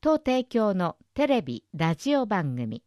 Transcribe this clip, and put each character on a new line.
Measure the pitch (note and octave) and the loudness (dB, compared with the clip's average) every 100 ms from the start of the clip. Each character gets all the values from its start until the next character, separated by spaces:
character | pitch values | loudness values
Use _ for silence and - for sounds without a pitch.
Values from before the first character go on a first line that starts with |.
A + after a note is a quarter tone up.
都 | D4+ D#4 | 2 2
提 | - B3+ B3+ | 2 -2 0
供 | A#3 G#3+ | 0 0
の | F#3+ F3 - _ | 0 -2 -4 _
テ | - C#4+ | -2 2
レ | C4 | 2
ビ、 | C#3 A#2 _ | 0 -8 _
ラ | D#3 D#3+ E3 | -2 0 0
ジ | C4+ C#4+ | 0 0
オ | A#3+ | 2
番 | G3+ D3 B2 | -2 -2 -4
組。 | A#2 - | -6 -8